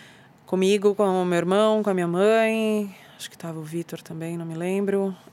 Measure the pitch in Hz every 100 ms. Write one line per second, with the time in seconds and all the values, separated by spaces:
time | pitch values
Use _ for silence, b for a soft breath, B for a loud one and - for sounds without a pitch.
0 | B B B _ - 185 190 208 202 202
1 | 202 185 180 175 170 196 220 220 208 185
2 | 175 175 202 226 220 220 220 214 202 185
3 | B B - - 170 160 151 170 165 165
4 | - 165 165 170 165 160 175 196 202 196
5 | 196 185 -